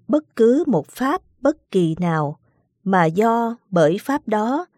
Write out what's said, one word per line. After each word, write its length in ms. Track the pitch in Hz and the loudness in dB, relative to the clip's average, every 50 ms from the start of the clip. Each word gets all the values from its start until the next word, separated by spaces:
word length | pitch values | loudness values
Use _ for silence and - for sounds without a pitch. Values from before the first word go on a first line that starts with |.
| _ - | _ -2
bất 280 | 262 302 - _ _ | -2 -2 -2 _ _
cứ 280 | - 220 233 254 294 349 311 | 0 2 2 2 2 0 0
một 200 | 208 156 139 - | 0 -2 -2 -6
pháp 340 | - - 247 269 320 370 _ _ _ _ | -8 -6 -4 -4 -4 -4 _ _ _ _
bất 300 | - 277 311 - _ _ | -2 -2 -2 -2 _ _
kỳ 240 | - 190 175 160 160 - | -2 0 0 0 -2 -2
nào 400 | 175 170 160 156 147 143 156 - _ _ _ _ _ _ _ _ - | -2 -2 -2 -2 -4 -4 -8 -12 _ _ _ _ _ _ _ _ -4
mà 220 | 185 196 185 165 | 0 2 2 2
do 520 | 160 160 190 220 226 226 233 233 233 233 - _ _ | 2 2 0 0 2 2 0 -2 -4 -6 -8 _ _
bởi 280 | 185 170 156 147 175 208 | 0 2 2 2 2 -2
pháp 260 | - - 269 294 - 226 | -4 -4 -6 -6 -4 -4
đó 380 | 214 214 214 233 269 320 359 - _ | -4 -4 -2 -2 -4 -6 -6 -10 _